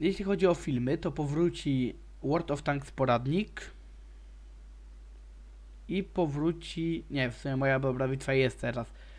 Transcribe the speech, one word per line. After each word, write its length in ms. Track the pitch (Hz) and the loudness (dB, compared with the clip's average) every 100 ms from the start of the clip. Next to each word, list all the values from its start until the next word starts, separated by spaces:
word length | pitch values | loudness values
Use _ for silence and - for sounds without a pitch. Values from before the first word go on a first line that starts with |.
jeśli 240 | 160 190 | 0 2
chodzi 220 | 196 185 185 | 2 4 6
o 80 | |
filmy, 440 | 175 165 123 127 165 | 4 2 2 2 2
to 140 | 170 | 0
powróci 800 | 139 143 151 175 170 143 131 123 - - - | 0 0 2 2 2 0 2 2 -2 -14 -6
World 280 | 131 160 170 | 0 0 0
of 120 | 147 | -2
Tanks 280 | 151 143 - | 0 -2 -2
poradnik. 800 | - 131 120 131 175 214 - - - - - - - - - - - - - - - - - - - - - - - - | 0 4 4 4 0 0 -6 -12 -14 -18 -18 -16 -18 -18 -18 -18 -18 -18 -18 -16 -16 -16 -16 -16 -16 -16 -16 -16 -12 -2
I 140 | 185 | -2
powróci, 1000 | 185 - 160 143 160 160 - 160 165 165 - | 0 2 2 4 2 0 -4 -2 0 -2 -2
nie, 200 | 139 123 | 0 0
w 60 | - | 0
sumie 200 | 143 131 | -2 2
moja 240 | 135 135 | 4 4
dobra 280 | 135 127 131 | 4 2 2
bitwa 260 | 135 - | 0 2
jest 260 | 135 127 - | 6 4 2
teraz. 320 | 123 120 117 - - | -2 -2 -4 -8 -18